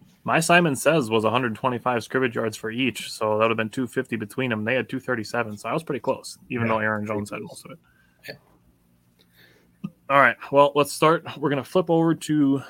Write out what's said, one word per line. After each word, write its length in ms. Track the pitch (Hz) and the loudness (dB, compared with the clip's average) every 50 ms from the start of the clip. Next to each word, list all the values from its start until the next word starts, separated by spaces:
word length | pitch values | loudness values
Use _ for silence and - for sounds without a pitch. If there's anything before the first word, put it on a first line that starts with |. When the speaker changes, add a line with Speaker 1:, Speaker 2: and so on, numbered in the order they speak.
| _ _ _ _ - | _ _ _ _ -4
Speaker 1:
My 160 | 113 123 160 | 0 0 2
Simon 360 | 165 - 170 175 175 160 135 | 4 4 6 6 6 4 2
Says 340 | 120 - 139 160 160 123 107 | 0 2 2 4 4 2 2
was 140 | 113 113 107 | 2 2 2
a 80 | 107 | 2
hundred 240 | 113 127 131 117 107 | 2 0 0 -2 -2
twenty-five 480 | - - 131 123 113 - 127 123 117 - | -2 -2 -2 -2 -2 -2 -2 -2 -2 -2
scrimmage 320 | - - 131 131 127 117 | -2 -2 0 0 0 0
yards 200 | 120 117 113 107 - | -2 -4 -4 -4 -6
for 120 | - 110 | -8 -8
each, 420 | 110 123 135 120 107 - - - | -4 -2 -2 -2 -2 -4 -8 -12
so 260 | - - 110 107 107 107 | -8 -4 -2 0 0 0
that 80 | 110 | -2
would 60 | 113 | -2
have 60 | 113 113 | -2 -4
been 120 | 110 107 | -4 -6
two 180 | - 135 127 117 | -6 -6 -8 -6
fifty 280 | - 135 127 - 120 110 | -4 -6 -6 -4 -6 -8
between 340 | 110 101 - - 131 123 | -8 -8 -6 -6 -4 -4
them. 120 | 113 107 107 | -4 -4 -4
They 100 | 113 127 | -2 -2
had 120 | 127 110 - | -2 -4 -4
two 100 | 135 131 | -8 -8
thirty-seven, 580 | - - 127 113 104 - - 120 113 107 104 101 | -6 -6 -6 -6 -6 -6 -6 -6 -6 -6 -8 -12
so 120 | - 113 | -8 -6
I 40 | 123 | -6
was 80 | 160 | -6
pretty 200 | 160 - 147 123 | -6 -6 -8 -6
close, 360 | - 139 117 - - - - - _ - | -4 -4 -6 -6 -8 -16 -20 -18 _ -8
even 180 | 123 120 117 113 | -6 -4 -2 -2
Speaker 2:
Yeah. 60 | 110 | -2
Speaker 1:
though 60 | 107 | 0
Aaron 280 | 107 110 107 104 104 107 | 0 -2 -2 -2 -4 -6
Jones 240 | 107 104 104 104 | -6 -6 -6 -8
had 100 | - - | -10 -12
most 240 | - - - - - | -12 -14 -16 -18 -20
of 60 | - | -20
it. 80 | - - _ _ _ _ _ _ _ _ - - | -20 -20 _ _ _ _ _ _ _ _ -18 -18
Speaker 2:
Yeah. 80 | - - _ _ _ _ _ _ _ _ _ _ _ _ _ _ _ _ _ _ _ _ - _ _ _ _ _ _ _ - - - _ _ - | -18 -18 _ _ _ _ _ _ _ _ _ _ _ _ _ _ _ _ _ _ _ _ -20 _ _ _ _ _ _ _ -14 -14 -14 _ _ 2
Speaker 1:
All 100 | 139 139 | 6 6
right, 160 | 135 120 - - - - | 6 6 4 2 -4 2
well, 220 | 139 139 143 143 - | 4 6 6 6 6
let's 160 | 147 143 - | 2 0 0
start. 340 | - - 160 156 170 160 - - - 139 | 0 2 2 4 4 2 -2 -8 -8 -4
We're 120 | 139 143 | -2 -2
gonna 140 | 143 135 117 | -2 -2 -4
flip 260 | - - 185 175 170 | -2 0 0 2 2
over 240 | 165 165 165 165 160 | 2 2 4 2 2
to 480 | - - - 151 151 143 135 135 135 - - | 0 -2 -2 2 4 4 4 4 2 -2 -6